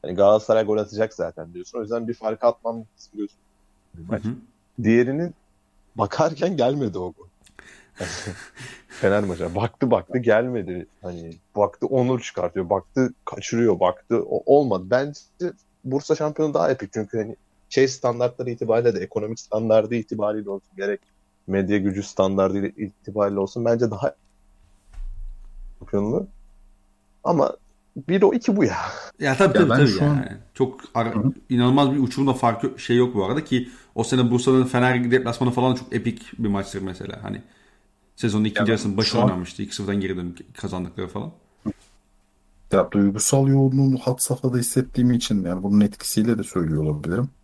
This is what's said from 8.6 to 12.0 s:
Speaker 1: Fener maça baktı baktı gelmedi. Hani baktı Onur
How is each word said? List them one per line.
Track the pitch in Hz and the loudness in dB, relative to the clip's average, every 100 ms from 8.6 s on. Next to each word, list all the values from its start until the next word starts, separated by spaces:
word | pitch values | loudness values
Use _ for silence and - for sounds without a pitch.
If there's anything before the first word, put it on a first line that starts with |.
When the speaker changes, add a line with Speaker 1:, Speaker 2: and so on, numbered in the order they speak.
| 123 - _ | -20 -20 _
Speaker 1:
Fener | - 98 101 | -2 2 2
maça | 101 85 85 92 | 0 -4 -4 -4
baktı | 117 _ 131 | -4 _ 0
baktı | 110 - 127 | 0 0 -2
gelmedi. | 117 107 123 120 92 90 80 _ | 2 2 2 -4 -6 -10 -12 _
Hani | 90 87 82 82 _ 104 | -12 -12 -14 -18 _ 0
baktı | 101 - 123 | 0 0 -2
Onur | 135 | 0